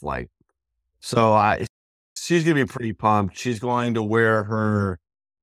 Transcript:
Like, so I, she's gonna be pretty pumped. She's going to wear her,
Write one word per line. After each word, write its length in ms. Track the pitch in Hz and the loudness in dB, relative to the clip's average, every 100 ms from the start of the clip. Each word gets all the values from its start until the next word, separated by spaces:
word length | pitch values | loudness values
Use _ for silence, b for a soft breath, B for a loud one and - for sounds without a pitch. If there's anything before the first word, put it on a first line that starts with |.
Like, 260 | 73 64 62 _ _ _ _ _ _ _ | -10 -8 -10 _ _ _ _ _ _ _
so 320 | - 120 113 | -4 2 4
I, 340 | 107 104 92 - _ _ _ _ - | 4 4 0 -4 _ _ _ _ -14
she's 280 | - 175 | -2 0
gonna 100 | 160 | 2
be 100 | 147 120 | 0 0
pretty 260 | 127 113 | -4 -8
pumped. 440 | 101 110 104 95 - | -2 2 2 0 -4
She's 220 | 123 110 | -6 -4
going 360 | 123 123 120 | -2 -2 -2
to 80 | 113 | -2
wear 420 | 107 113 113 110 | 0 2 2 2
her, 540 | 101 110 107 104 98 90 _ _ _ _ | -2 -2 0 0 0 -4 _ _ _ _